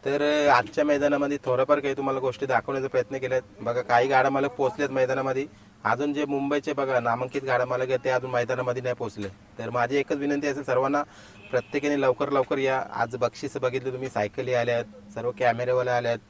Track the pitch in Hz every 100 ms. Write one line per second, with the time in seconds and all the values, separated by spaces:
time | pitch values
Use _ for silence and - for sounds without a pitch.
0 | 139 143 147 151 143 123 120 - 147 143
1 | 143 143 143 143 135 123 131 143 139 135
2 | 135 135 131 120 135 120 - 135 131 131
3 | 120 135 131 127 123 - 110 120 120 120
4 | 131 135 135 135 139 - 131 - 139 131
5 | 127 131 131 131 143 - - - 107 117
6 | 147 143 143 139 139 147 151 139 135 127
7 | 117 117 127 139 131 123 123 127 127 127
8 | 131 127 127 123 120 127 123 123 127 120
9 | 110 104 101 95 - - 113 123 120 139
10 | 135 147 143 143 147 139 139 127 135 143
11 | 143 - - - - 127 - 143 147 143
12 | 131 127 143 139 127 143 135 131 - 117
13 | 117 120 117 - 139 - 123 127 127 127
14 | 131 117 104 - 127 123 117 117 113 -
15 | 101 113 117 123 123 117 123 127 123 123
16 | 117 113